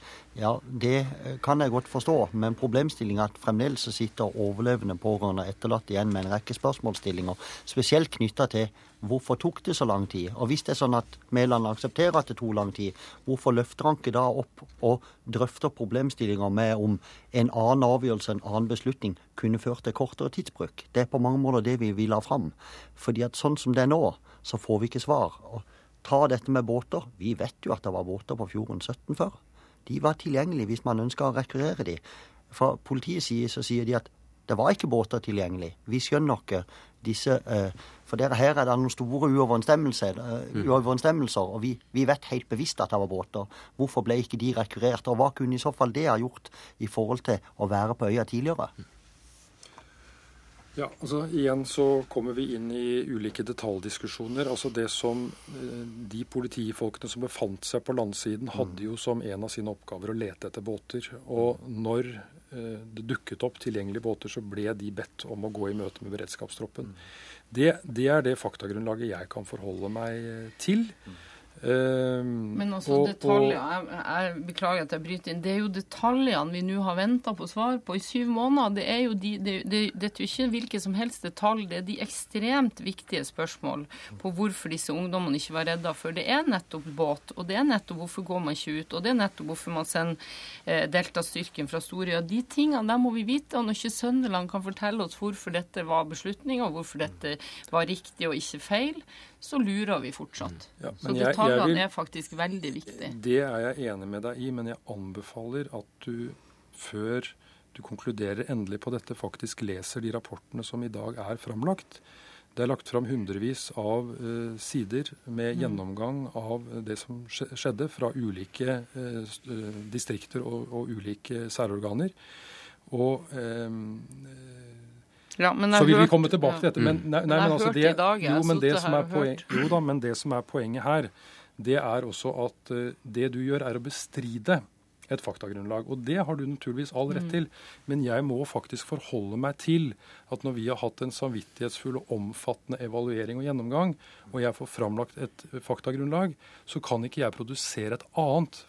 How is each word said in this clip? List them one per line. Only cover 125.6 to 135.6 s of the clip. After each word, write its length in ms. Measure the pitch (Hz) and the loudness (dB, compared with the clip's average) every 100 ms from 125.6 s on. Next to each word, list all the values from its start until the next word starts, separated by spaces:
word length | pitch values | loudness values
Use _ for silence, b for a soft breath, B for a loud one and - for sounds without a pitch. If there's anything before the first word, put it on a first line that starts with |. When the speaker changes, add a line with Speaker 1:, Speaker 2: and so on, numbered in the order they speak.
| 202 | 6
Speaker 3:
så 60 | 208 | 10
Speaker 4:
jeg 80 | 151 | 12
Speaker 3:
vil 80 | |
vi 60 | 156 | 12
Speaker 4:
hørte 100 | 160 | 10
Speaker 3:
komme 180 | 165 156 | 10 6
tilbake 300 | 185 143 160 | 4 4 4
til 60 | 165 | 2
Speaker 4:
ja. 40 | |
Speaker 3:
dette, 120 | - | 4
men, 120 | 117 - | 4 4
Speaker 4:
Mm. 120 | 156 | 2
Speaker 3:
nei, 100 | 151 | 2
nei, 0 | |
Speaker 4:
Men 80 | 160 | 4
Speaker 3:
men 100 | 156 | 6
Speaker 4:
jeg 140 | 165 | 6
Speaker 3:
altså, 120 | 151 220 | 6 4
Speaker 4:
hørte 80 | 147 | 6
Speaker 3:
det, 40 | 160 | 6
Speaker 4:
i 60 | 165 | 6
dag, 240 | 185 208 | 4 4
jeg 80 | 156 | 4
Speaker 3:
jo, 80 | 151 | 4
men 140 | 160 156 | 4 6
Speaker 4:
har 40 | |
Speaker 3:
det 120 | 139 | 6
Speaker 4:
sittet 100 | 147 | 4
Speaker 3:
som 100 | 170 | 4
Speaker 4:
her 60 | 147 | 2
Speaker 3:
er 60 | |
Speaker 4:
og 60 | 139 | 2
Speaker 3:
poen-, 160 | 151 135 | 2 2
Speaker 4:
hørt. 140 | 131 - 127 | 0 -4 0
Speaker 3:
jo 60 | 151 | 4
da, 120 | 170 | 4
men 200 | 147 139 | 4 2
det 160 | 120 117 | 0 -2
som 140 | 147 | -2
er 100 | 123 | -2
poenget 400 | - 143 113 123 | -2 -2 -2 -2
her, 280 | 139 156 120 B B B B - | 2 2 0 B B B B -6
det 220 | 110 139 | 0 2
er 240 | 131 120 | 2 0
også 320 | 123 98 131 - | -2 -4 -4 -2
at, 260 | 123 - - 120 | -4 -6 -8 -4
eh, 160 | 123 - | -4 -8
det 280 | 127 113 131 | -6 0 0
du 80 | 123 | 0
gjør 220 | 131 139 131 | 0 0 0
er 80 | 117 | -4
å 40 | |
bestride 800 | 123 - - - 123 117 107 175 - _ _ _ - | -6 -10 -10 -6 -6 -2 2 2 2 _ _ _ -6
et 80 | 135 | -6
faktagrunnlag, 680 | - - 101 101 | -4 -8 -8 -8